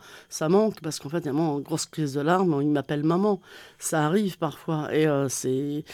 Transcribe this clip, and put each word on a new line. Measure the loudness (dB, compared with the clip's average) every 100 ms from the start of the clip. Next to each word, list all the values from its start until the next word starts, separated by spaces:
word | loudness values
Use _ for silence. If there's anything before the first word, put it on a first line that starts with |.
| -10 -20 -14
ça | -4 2
manque, | 4 4 0
parce | -8 -8
qu'en | -6
fait, | -4
il | -2
y |
a |
un | 0
moment, | 0 -2
grosse | -4 -6 -6
crise | -4 -4
de | 0
larmes, | 2 4 4 2
il | 2
m'appelle | 0 0 -2
maman, | 2 2 2 0 -4 -20 -20 -12
ça | -4 0 2
arrive | 2 0 -2
parfois. | -4 -4 -4 -4 0
Et, | 2 2
euh, | 2 0
c'est, | -2 -2
il | -2 -2 -6 -8